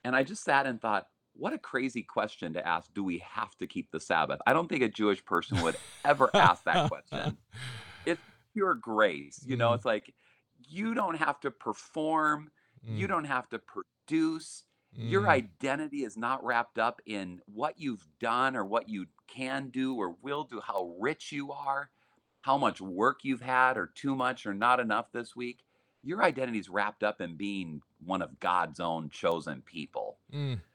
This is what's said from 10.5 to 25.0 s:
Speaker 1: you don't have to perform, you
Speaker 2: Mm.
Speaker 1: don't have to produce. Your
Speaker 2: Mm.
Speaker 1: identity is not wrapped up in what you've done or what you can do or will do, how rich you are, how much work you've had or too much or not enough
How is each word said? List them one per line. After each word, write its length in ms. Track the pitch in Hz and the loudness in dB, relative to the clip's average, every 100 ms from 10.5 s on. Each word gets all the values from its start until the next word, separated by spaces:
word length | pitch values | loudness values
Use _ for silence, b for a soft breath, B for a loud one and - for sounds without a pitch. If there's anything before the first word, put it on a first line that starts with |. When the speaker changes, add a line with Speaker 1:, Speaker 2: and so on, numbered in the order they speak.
| _ 143 | _ -14
Speaker 1:
you 260 | 170 226 | -6 -2
don't 200 | 226 185 | 0 -2
have 240 | 156 151 - | 0 -2 -2
to 100 | 139 | -4
perform, 1000 | - 113 - - 160 156 160 151 151 156 _ b b | -6 -6 -6 -6 -4 0 2 2 0 -6 _ b b
you 220 | 117 110 | -6 -4
Speaker 2:
Mm. 40 | 190 | 0
Speaker 1:
don't 140 | 175 | 0
have 220 | 147 127 - | 0 -2 -4
to 100 | 113 | -10
produce. 1040 | - 98 - _ - 160 160 160 - - _ _ _ | -10 -12 -12 _ -2 2 2 -2 -8 -18 _ _ _
Your 280 | 117 131 190 | -8 0 2
Speaker 2:
Mm. 60 | 202 | 6
Speaker 1:
identity 760 | 139 104 - 135 143 151 143 | 4 2 -4 -2 -2 -2 -4
is 140 | 113 110 | -6 -2
not 260 | 120 131 | -2 -2
wrapped 340 | 117 120 117 113 | 0 0 0 0
up 200 | 117 - | 0 -2
in 360 | 110 104 92 90 | -6 -6 -6 -10
what 340 | - 107 151 170 | -12 -6 -4 -4
you've 280 | 139 101 _ - | -6 -8 _ -6
done 360 | 117 120 131 | 0 2 2
or 100 | 123 | 0
what 240 | 98 113 98 | 0 0 -2
you 180 | 101 90 _ - | -6 -8 _ -16
can 420 | 131 131 135 131 | -10 -6 -6 -4
do 260 | 127 131 | -2 -2
or 140 | 123 90 82 | -2 -4 -6
will 220 | 131 143 | -6 -6
do, 160 | 139 110 | -6 -10
how 340 | - 98 87 87 | -4 -4 -4 -4
rich 320 | 127 156 - | -4 -4 -8
you 200 | 143 139 | -8 -8
are, 400 | 143 139 139 143 _ _ _ _ _ | -6 -4 -4 -6 _ _ _ _ _
how 160 | 131 139 | 2 4
much 240 | 117 85 | 4 0
work 420 | 95 90 123 - | -4 2 2 2
you've 180 | 135 120 | -2 -4
had 360 | 123 127 127 127 | 0 4 4 2
or 100 | - | -4
too 280 | - 139 | -4 -2
much 300 | 135 127 123 | 0 0 -2
or 80 | 107 | -4
not 260 | 98 120 127 | 2 4 4
enough 320 | 113 107 | 4 0